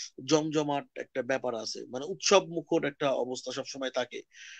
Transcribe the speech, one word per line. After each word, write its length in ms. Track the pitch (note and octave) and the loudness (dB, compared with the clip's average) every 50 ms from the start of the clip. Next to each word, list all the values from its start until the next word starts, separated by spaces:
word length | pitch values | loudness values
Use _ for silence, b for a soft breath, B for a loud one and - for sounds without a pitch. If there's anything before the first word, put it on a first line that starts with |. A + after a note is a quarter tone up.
| B B B - B2+ C3 | B B B -12 2 4
জমজমাট 560 | D#3 D#3 D3+ D#3+ D3 D#3 D3+ D3 C#3+ C#3+ C#3 _ _ | 4 4 4 2 0 0 2 2 0 -2 -4 _ _
একটা 260 | - B2+ _ _ C3+ | -12 -12 _ _ -4
ব্যাপার 340 | B2 A#2+ C3+ C3 B2+ B2+ A#2+ | 0 0 0 0 0 -2 -4
আছে, 300 | A2 A2 A2 - - - - | -4 -6 -6 -8 -8 -10 -8
মানে 160 | A#2+ C3 C#3 | -8 -8 -6
উৎসব 440 | E3 F#3+ D#3+ - - G3+ F#3+ F#3 E3 | -6 -8 -2 4 6 8 8 6 6
মুখর 360 | E3+ E3 D3+ _ E3+ E3 D3+ | -4 -6 -2 _ 2 2 2
একটা 240 | C#3+ C3+ _ D3+ C#3 | 0 -2 _ 0 0
অবস্থা 420 | B2+ C3 B2 B2 B2+ B2+ - B2+ | 2 2 0 -2 -4 -6 -6 -6
সবসময় 380 | B2 C3+ B2+ - - C3+ C3+ B2+ | -6 -6 -6 -8 -6 -6 -6 -2
থাকে। 320 | - C3 B2 - - B2+ - _ b b b b b b | 0 -2 -2 -2 -6 -12 -14 _ b b b b b b